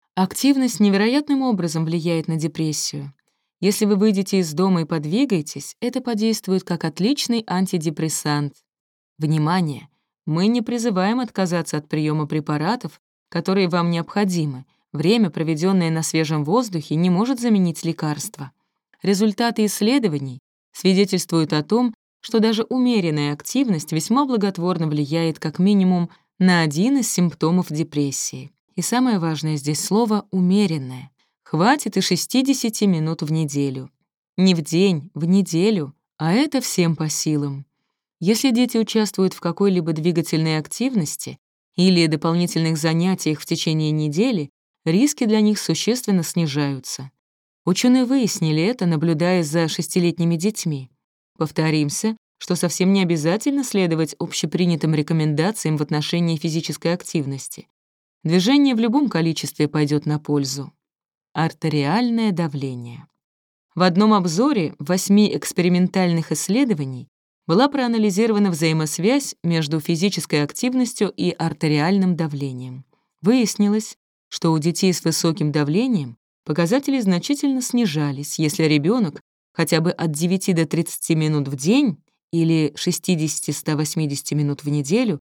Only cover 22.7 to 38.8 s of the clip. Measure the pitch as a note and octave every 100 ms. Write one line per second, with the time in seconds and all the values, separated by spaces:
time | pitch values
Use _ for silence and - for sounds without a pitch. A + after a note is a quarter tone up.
22.7 | B3+ B3 A3+ F3 D3+ D3 D3 - B3+ B3+
23.7 | D#3+ - D#3+ - B3 C#4+ A#3 G3 F#3+ F3
24.7 | F3+ D#3+ D3 C#3+ E3 E3 D3+ D#3+ D3 F#3
25.7 | G#3 F#3 F3+ E3+ _ _ - F#3 F3 D#3+
26.7 | D3 A3+ C#4 A3+ - F3 - D#3 F3+ E3+
27.7 | D3+ D#3+ D3 C#3+ B2+ - C3 C3+ _ _
28.7 | - E3 A#3+ C4 G3+ E3 D3+ D#3 D3+ C#3+
29.7 | D3 - G3+ A#3 G#3 - F#3+ F3+ G3 G3+
30.7 | D#3 C3 B2+ C#3 _ _ _ - D#3 G3+
31.7 | D4+ - F#3+ - F3+ - B3+ C4+ C4 A3+
32.7 | A3 G3+ E3 D#3 D#3+ D3+ D#3+ D3+ C#3+ C#3
33.7 | C3 C3 _ _ _ _ - F#3+ E3+ D3
34.7 | E3 G3 D#3+ D3+ D3 D#3 G3 F3 E3 G3+
35.7 | G3+ C#3 - _ - D#3 G#3 D4 C4+ B3+
36.7 | - E3+ D#3 D#3 - D#3+ D3+ C#3+ C#3 C#3
37.7 | _ _ _ _ - E3+ A3 C4+ A#3 B3
38.7 | A3+